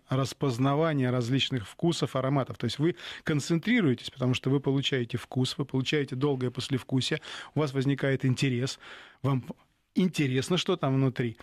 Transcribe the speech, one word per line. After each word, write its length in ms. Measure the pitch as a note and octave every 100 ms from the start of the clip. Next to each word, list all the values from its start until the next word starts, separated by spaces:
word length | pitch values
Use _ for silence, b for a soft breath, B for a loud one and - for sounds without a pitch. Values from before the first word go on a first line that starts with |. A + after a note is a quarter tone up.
| -
распознавание 1000 | C3 C3 - C#3+ A#2 C3+ C#3+ D#3+ C#3+ B2+
различных 560 | B2+ A#2 C3+ - C3 G2
вкусов, 480 | - E3+ E3 C#3
ароматов. 440 | C3+ C3 C#3+ B2 A2
То 80 | A#2+
есть 120 | -
вы 160 | D#3+ F3 B B
концентрируетесь, 840 | - D3+ - E3+ G#3 B3 D#3+ A#2+ -
потому 240 | - B2+
что 160 | B2 C3
вы 100 | C#3
получаете 560 | C#3 C#3 C3 C3+ A#2 A#2
вкус, 400 | - C3 B2+ -
вы 80 |
получаете 500 | C#3 C3 B2+ D3+ C3+
долгое 360 | B2+ D3 C3 B2+
послевкусие, 720 | B2+ - B2+ - C3 - D#3 B B B
у 60 | C#3+
вас 120 | D3+
возникает 540 | C3+ C3 C3+ C#3 C3+ C3+
интерес, 520 | B2+ C#3 A#2+ C3 - B B B B
вам 200 | C3 C3+ - - _ _ _
интересно, 640 | - F#3 D#3+ C#3 C3 - F3+
что 180 | - F3+
там 180 | C#3+
внутри. 440 | C3+ C3+ A#2+ A#2+ A2+